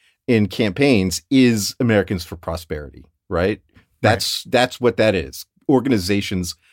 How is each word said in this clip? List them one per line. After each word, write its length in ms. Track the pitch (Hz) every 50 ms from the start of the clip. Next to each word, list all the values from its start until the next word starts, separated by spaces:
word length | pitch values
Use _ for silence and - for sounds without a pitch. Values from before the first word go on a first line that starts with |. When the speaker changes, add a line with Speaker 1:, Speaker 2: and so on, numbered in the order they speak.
| _ _ _ _ _
Speaker 1:
in 220 | - 123 110 104 92
campaigns 760 | - - 120 104 90 - 139 143 131 104 95 92 87 - - _
is 460 | 139 135 127 123 117 107 98 - - -
Americans 460 | 135 117 110 104 92 - 107 90 -
for 100 | - -
Prosperity, 680 | 82 - - 82 80 - _ 80 76 73 69 69 - - _ _ _ _ _
right? 180 | - 82 87 98
Speaker 2:
Right. 120 | 107 - _ _ _ _ _ _ _ _ -
Speaker 1:
That's, 400 | 107 113 110 - - - - -
that's 360 | - 101 120 123 127 - -
what 160 | 123 120 113
that 180 | - 110 110 98
is. 320 | 92 71 67 - - - _ _ _ _ -
Organizations 880 | 147 131 117 139 127 107 90 90 101 101 98 - 104 92 90 87 - - _ _